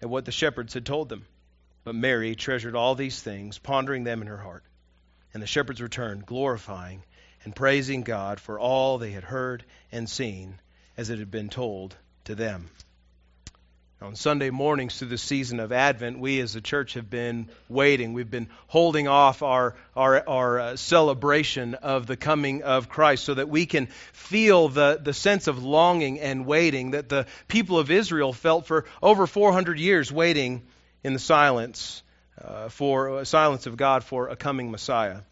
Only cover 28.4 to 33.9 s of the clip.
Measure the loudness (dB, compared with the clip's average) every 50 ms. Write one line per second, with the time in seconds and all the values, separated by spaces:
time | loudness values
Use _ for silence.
28.4 | 2 2 2 2 2 0 -2 -2 -2 -4 -6 2 6 6 6 6 4 2 2 4
29.4 | 4 4 4 4 2 0 -2 -2 2 2 2 2 2 0 0 0 2 2 2 2
30.4 | 0 -2 -4 -8 -10 _ _ _ _ _ _ _ -6 -4 -4 -2 2 6 6 8
31.4 | 8 6 4 2 -2 -6 -8 -12 -12 -12 -14 -16 _ _ _ _ _ _ _ -20
32.4 | -16 -14 -12 -12 -12 -12 -6 -2 0 2 2 2 2 0 -2 -6 -4 2 4 6
33.4 | 6 6 4 0 -6 -8 -4 0 2 4